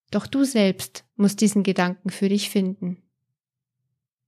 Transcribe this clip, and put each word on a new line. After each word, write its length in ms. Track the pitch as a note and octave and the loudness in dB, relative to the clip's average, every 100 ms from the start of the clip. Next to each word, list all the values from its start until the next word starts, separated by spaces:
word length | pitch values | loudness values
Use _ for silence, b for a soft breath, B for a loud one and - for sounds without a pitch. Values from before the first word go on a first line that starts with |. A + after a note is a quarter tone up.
| _ | _
Doch 160 | G#3 G3+ | -6 -2
du 180 | C4+ | -2
selbst 600 | C4+ A#3 G3 F#3+ - - - - | 0 2 2 0 -8 -14 -16 0
musst 240 | G3+ G3+ | 0 2
diesen 220 | G#3+ G3+ | 2 2
Gedanken 480 | F#3+ F#3 F3+ F3+ F#3+ | 0 0 -2 -2 -8
für 180 | - G3 | -2 0
dich 220 | G3+ G3+ | 0 0
finden.“ 520 | G#3 F#3+ F#3+ F3+ F3+ _ _ _ _ _ _ _ _ _ _ _ _ | 0 -2 -2 -8 -8 _ _ _ _ _ _ _ _ _ _ _ _